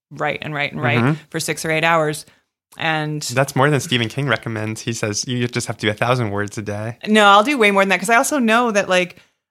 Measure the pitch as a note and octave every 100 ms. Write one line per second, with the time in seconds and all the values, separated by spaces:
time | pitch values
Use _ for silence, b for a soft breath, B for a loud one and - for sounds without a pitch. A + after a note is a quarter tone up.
0 | _ D3 D3 - - D3+ C#3+ - D3+ C3
1 | B2 D3+ - D#3+ D#3 D3+ E3 D#3+ E3 E3
2 | D3+ D#3 - b b _ _ - D#3+ D#3
3 | D3+ D3+ - B2 C3+ C3+ C#3+ C#3+ - B2
4 | A2+ - C#3 A2+ A#2+ A2 G#2+ G#2+ - A2+
5 | A2 G#2 - B2 A#2+ A#2+ - A2+ G#2+ G#2
6 | A#2+ B2 A2 G2+ G2+ - G#2 G#2 A2 A#2
7 | - G#3+ G#3 G3+ A3 C#4+ G#3 G3 G3 F3+
8 | F#3 A#3 C4+ D4+ A3+ A3 B3 G3+ F#3+ F3+
9 | F3+ - b _ _